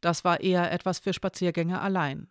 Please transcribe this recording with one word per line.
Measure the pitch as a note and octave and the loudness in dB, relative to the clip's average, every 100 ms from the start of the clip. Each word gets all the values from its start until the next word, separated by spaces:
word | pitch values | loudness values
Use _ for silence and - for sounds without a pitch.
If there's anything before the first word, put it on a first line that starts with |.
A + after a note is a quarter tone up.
Das | E3+ E3 | 0 0
war | F3+ E3+ | 2 2
eher | F#3+ F3+ F3 | 4 2 2
etwas | F3 - F3 | 0 -2 -2
für | - | -4
Spaziergänge | F3+ F#3+ - F3+ E3 E3 F#3 | -4 -4 -2 -2 0 -2 -2
allein. | G3 F#3+ D3 C#3+ - | -2 0 -2 -4 -12